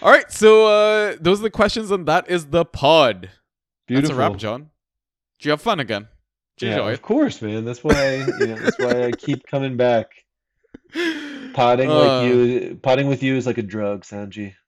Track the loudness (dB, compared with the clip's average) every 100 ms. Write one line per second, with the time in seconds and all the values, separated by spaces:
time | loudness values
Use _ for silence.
0 | 6 4 4 2 6 6 6 4 2 2
1 | -2 -2 0 0 -2 0 -2 -2 -4 -4
2 | 0 -2 0 -6 -2 -2 -2 0 4 4
3 | 4 0 -12 _ _ _ _ _ _ -2
4 | 0 -2 -4 -4 -8 -10 -12 _ _ _
5 | _ _ _ _ -4 -2 -2 -4 -2 -6
6 | -8 _ _ _ _ _ -6 -4 -4 -6
7 | -2 0 0 -2 -8 -6 -8 -8 -2 0
8 | 0 -2 -6 -4 -4 -2 -4 -2 -2 0
9 | -2 -4 -4 -6 -4 -4 -4 0 2 2
10 | -2 _ _ _ _ _ _ -20 _ -6
11 | -4 -4 -10 -14 -12 0 2 4 2 4
12 | 4 2 2 2 2 0 -6 -6 0 0
13 | 0 -2 0 -2 -2 -4 -6 -6 -6 -6
14 | -10 -14 -12 -12 -14 -14